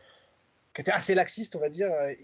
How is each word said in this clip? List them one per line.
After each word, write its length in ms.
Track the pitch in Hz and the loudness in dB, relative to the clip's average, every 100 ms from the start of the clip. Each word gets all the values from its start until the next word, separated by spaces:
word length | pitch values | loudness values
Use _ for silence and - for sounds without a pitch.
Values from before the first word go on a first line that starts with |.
| _ _ _ _ _ _ _ | _ _ _ _ _ _ _
qui 100 | - | -8
était 100 | 143 | -2
assez 240 | 196 - 185 | 0 4 4
laxiste, 400 | 175 - 220 170 | 2 -2 -6 -4
on 20 | |
va 100 | 151 | -4
dire, 220 | 156 196 | -2 0
euh, 240 | 156 143 135 | 0 -2 -4